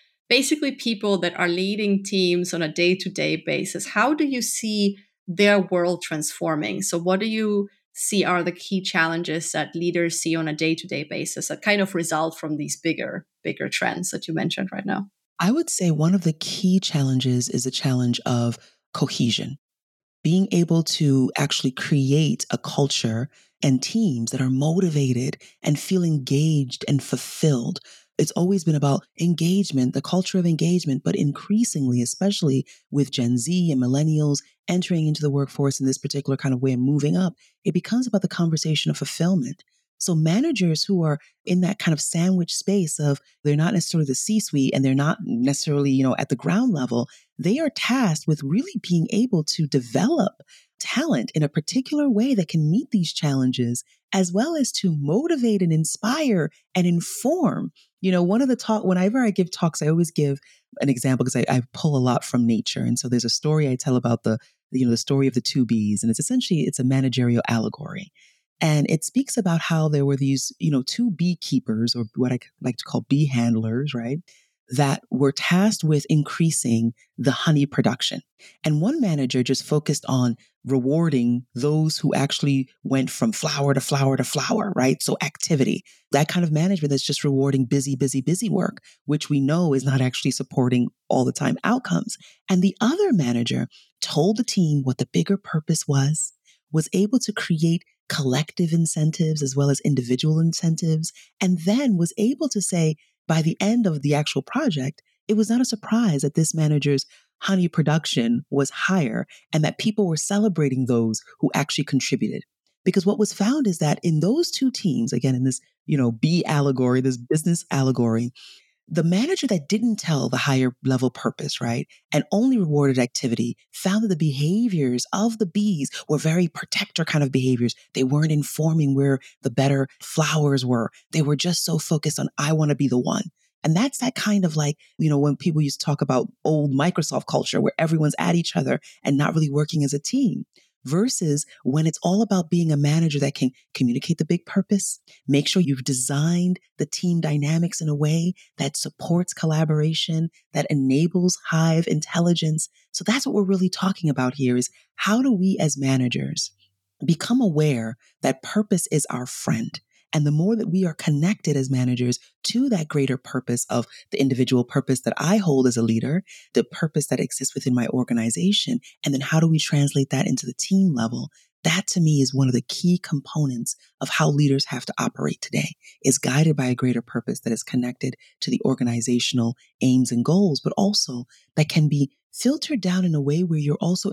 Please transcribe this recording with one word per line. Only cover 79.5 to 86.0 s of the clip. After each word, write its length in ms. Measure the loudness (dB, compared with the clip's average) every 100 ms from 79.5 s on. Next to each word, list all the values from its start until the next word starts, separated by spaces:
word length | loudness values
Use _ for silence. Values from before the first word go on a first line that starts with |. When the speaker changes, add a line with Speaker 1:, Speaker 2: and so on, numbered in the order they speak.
| 0
Speaker 2:
focused 400 | 0 0 0 -4 0
on 280 | 2 2 -2 _ _ -2
rewarding 800 | 0 2 2 2 2 2 0 -4
those 420 | -4 0 2 0 0
who 180 | 0
actually 540 | 0 0 0 0 0 -2 _
went 240 | -2 -2 -2
from 240 | -2 -2
flower 400 | -2 -4 -2 0
to 80 | 0
flower 380 | 0 0 2 0
to 60 |
flower, 500 | -2 -4 -2 -2 -2 0
right? 260 | 0 0
So 140 | -2 -2
activity, 600 | -4 -6 -2 2 2 -2 -6 -20